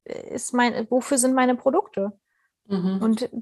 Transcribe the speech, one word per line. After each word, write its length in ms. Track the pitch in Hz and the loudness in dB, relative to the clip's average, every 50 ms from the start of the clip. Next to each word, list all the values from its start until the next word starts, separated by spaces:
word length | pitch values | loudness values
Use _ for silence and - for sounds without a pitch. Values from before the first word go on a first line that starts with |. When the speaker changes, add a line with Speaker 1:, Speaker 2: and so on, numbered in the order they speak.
| _ | _
Speaker 1:
Mhm. 280 | - - - - - - | -14 -12 -12 -12 -8 -8
Speaker 2:
ist 200 | - - - - | -8 -8 -2 0
mein, 360 | 247 240 240 - - 226 - | 2 2 2 0 -2 -4 0
wofür 280 | 247 254 247 - 285 262 | 0 0 2 2 0 2
sind 160 | 240 254 262 | 2 2 2
meine 200 | 262 254 254 247 | 4 4 2 2
Produkte? 640 | 247 - 269 262 339 - - - - 196 202 202 _ _ _ _ _ _ _ _ _ _ | 2 0 2 2 2 -2 -2 -4 -4 -4 -4 -6 _ _ _ _ _ _ _ _ _ _
Speaker 1:
Mhm. 360 | _ 202 190 175 190 190 190 214 | _ -4 -2 0 0 -2 0 2
Speaker 2:
Und 280 | 220 226 220 247 - - 233 | 0 0 0 -2 -6 -8 -12